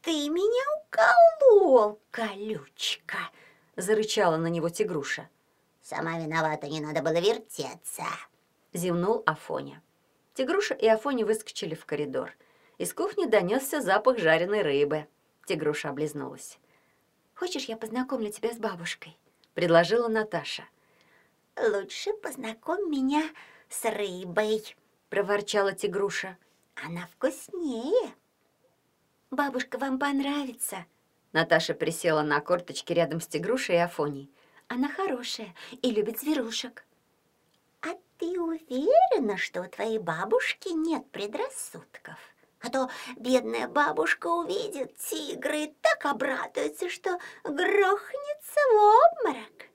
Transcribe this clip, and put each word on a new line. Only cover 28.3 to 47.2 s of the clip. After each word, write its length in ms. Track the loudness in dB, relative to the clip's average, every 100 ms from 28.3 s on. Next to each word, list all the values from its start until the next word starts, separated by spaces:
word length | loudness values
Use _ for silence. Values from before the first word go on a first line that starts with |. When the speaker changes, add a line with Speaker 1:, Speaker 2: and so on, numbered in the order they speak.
| _ _ _ _ _ _ _ _ _ _
Speaker 2:
«Бабушка 460 | -2 -2 -2 -6 -6
вам 220 | -4 -2
понравится». 880 | 0 0 -2 -4 -6 -8 -10 -10 -14 _ _ _ _
Наташа 420 | 0 4 4 2
присела 480 | -2 -2 -2 0 2
на 180 | 2 0
корточки 520 | 0 -2 -2 -14 -2
рядом 280 | 0 0 -2
с 60 | -6
тигрушей 500 | -6 -2 -2 2 2
и 20 |
Афоней. 540 | 2 -2 -4 -4 -14 _ _ -20 _
«Она 200 | -4 -4
хорошая 640 | -2 -4 -4 -6 -10 -12 -16 -18 -4
и 80 | -2
любит 280 | 0 -2 -4
зверушек». 680 | -2 -2 -2 -6 -8 -14 _ _ _ _ _ _ _ _ _ _
Speaker 1:
«А 60 | -10 -10 _ _
ты 220 | -4 -2
уверена, 960 | -2 -4 -4 -2 6 6 6 4 0 -2
что 260 | -6 -8
у 60 | -10
твоей 300 | -6 -4 -2
бабушки 680 | -4 -4 0 0 0 -6 -4
нет 420 | -2 -2 -2 -4
предрассудков? 1080 | -10 -8 -6 -6 -6 -14 -14 -20 -20 -20 -20 -20 _ _ _
А 80 | -6
то 180 | -4 -4 -6 -14 -10
бедная 520 | 2 2 2 -4 -2
бабушка 600 | 2 2 2 0 0 0
увидит 680 | -2 0 -4 -4 -6 -10 -8
тигра 680 | -8 -6 -8 -6 -4 -2
и 100 | -4 _
так 260 | 0 0 -2
обрадуется, 840 | -2 -2 -4 -6 -4 -4 -4 -8
что 300 | -6 -6 -6